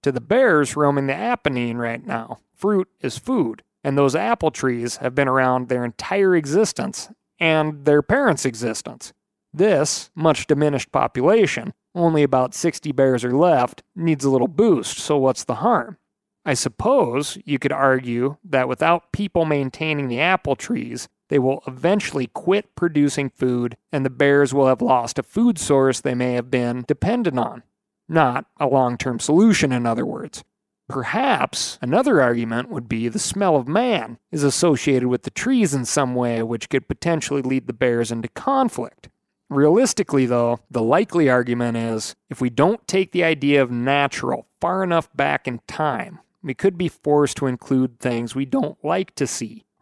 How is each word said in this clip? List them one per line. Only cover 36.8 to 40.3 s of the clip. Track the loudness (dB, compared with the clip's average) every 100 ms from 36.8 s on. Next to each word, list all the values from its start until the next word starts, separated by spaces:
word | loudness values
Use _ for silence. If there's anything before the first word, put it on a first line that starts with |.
| -4
potentially | -6 -2 -2 -2 -4
lead | -2 -4 -4
the |
bears | -2 0 0 -2
into | -4 -8
conflict. | -6 -2 0 0 -4 -12 _ -20 _ _ _ _
Realistically, | 2 4 6 4 0 0 2
though, | 2